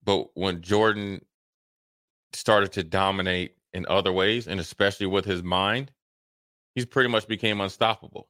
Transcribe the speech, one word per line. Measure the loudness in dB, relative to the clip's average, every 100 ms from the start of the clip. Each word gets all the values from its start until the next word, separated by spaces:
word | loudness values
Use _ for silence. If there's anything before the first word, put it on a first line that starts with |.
But | 2 0 0
when | -4 -2 -2
Jordan | 0 4 4 2 -4 -8 _ _ _ _ _ _ _ _ _ _ _
started | -10 2 2 2
to | -4
dominate | -4 0 0 0 -2 -2 -4 _ _
in | -12 -2
other | 0 2
ways, | 2 2 0 -4
and | -8
especially | -8 0 0 0 0
with | 0
his | 0 -4
mind, | -2 0 0 -2 -6 _ _ _ _ _ _ _ _ -8
he's | -2
pretty | 2 4
much | 2 0
became | -2 0 0
unstoppable. | -2 0 0 0 -8 -18 -18